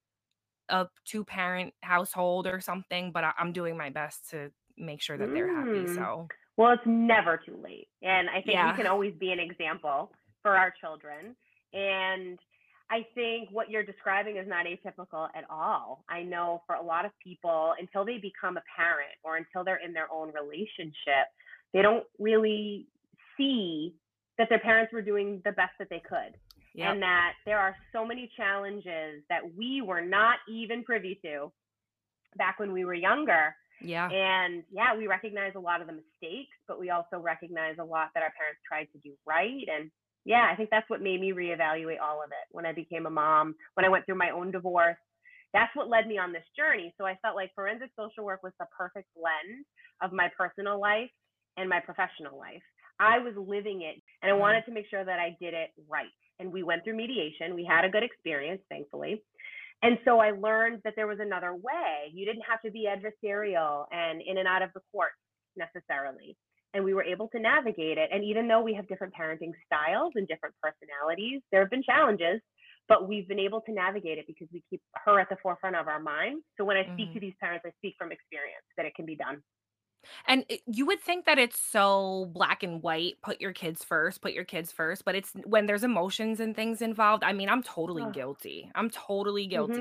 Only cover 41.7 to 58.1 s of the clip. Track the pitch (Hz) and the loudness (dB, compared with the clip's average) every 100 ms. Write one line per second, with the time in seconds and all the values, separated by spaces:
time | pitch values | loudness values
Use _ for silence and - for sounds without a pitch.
41.7 | 160 160 160 151 151 147 143 - 175 165 | 0 -4 -4 -4 -4 -6 -8 -10 -8 -6
42.7 | 160 160 165 160 160 151 156 156 156 - | -6 -8 -6 -4 0 6 6 4 -2 -8
43.7 | - 185 190 - 185 175 160 180 180 180 | 2 6 4 2 0 0 -2 -4 -4 0
44.7 | 175 170 170 _ _ - - _ 202 226 | 4 4 4 _ _ -20 -20 _ 2 2
45.7 | 285 240 233 220 208 180 170 - - 311 | 0 2 2 4 0 -2 -4 -10 -2 0
46.7 | 247 170 - 190 190 220 196 190 - 196 | 0 -2 -6 -6 -4 -4 -4 -6 -6 -6
47.7 | 226 254 - 220 220 208 190 185 - 170 | -6 -10 -12 -12 -10 -8 -8 -8 -12 -12
48.7 | - 180 202 185 170 165 156 170 247 285 | -8 -10 -10 -18 -6 -2 -2 -6 -14 -18
49.7 | _ - - 180 185 175 - 180 - 202 | _ -20 -8 -4 0 0 0 -4 -2 -4
50.7 | 202 202 214 247 _ _ _ _ - 185 | 0 2 2 0 _ _ _ _ -8 0
51.7 | 175 170 180 185 - 151 135 127 170 _ | 0 -2 -4 -4 -4 -16 -14 -16 -18 _
52.7 | _ - - 208 240 240 202 190 202 202 | _ -14 4 6 6 4 -6 -4 -4 -4
53.7 | 196 160 - _ - 185 202 202 220 220 | -6 -8 -12 _ -4 4 6 6 4 2
54.7 | 226 208 202 185 180 170 170 175 165 160 | -8 -6 -6 -2 -2 -2 -4 -8 -6 -6
55.7 | _ 151 151 - _ _ - 185 180 170 | _ -6 -6 -6 _ _ -12 -8 -6 -2
56.7 | 165 220 220 233 254 156 - 165 175 170 | -2 -2 -6 -4 -2 -4 -4 -8 -4 2
57.7 | 160 190 208 240 | 4 6 4 0